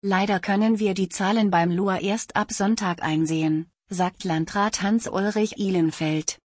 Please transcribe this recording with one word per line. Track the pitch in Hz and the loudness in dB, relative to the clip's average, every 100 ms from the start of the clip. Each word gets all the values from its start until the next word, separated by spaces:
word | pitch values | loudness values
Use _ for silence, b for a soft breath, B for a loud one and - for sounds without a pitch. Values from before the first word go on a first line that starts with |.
„Leider | 196 190 202 196 | 0 0 2 0
können | - 202 220 220 | 0 2 2 2
wir | 208 | 0
die | 185 185 | 0 -2
Zahlen | - 196 226 208 | 0 0 2 4
beim | 180 170 | 4 2
loa | 175 196 185 | 2 0 0
erst | 196 220 - - | -2 -2 -2 -4
ab | 208 | -4
Sonntag | - 202 220 196 170 | -2 0 0 -2 -4
einsehen“, | - 156 160 160 156 156 165 _ _ | -2 0 2 2 0 0 -4 _ _
sagt | 180 180 - | -2 -2 -2
Landrat | 190 160 160 202 202 - | -2 -2 -2 0 -2 0
Hans-Ulrich | 196 220 - 190 202 214 214 - | 0 0 0 -2 -2 0 -2 -2
Ihlenfeld. | 196 185 165 - 160 156 156 - | -2 2 0 0 -2 -2 -4 -10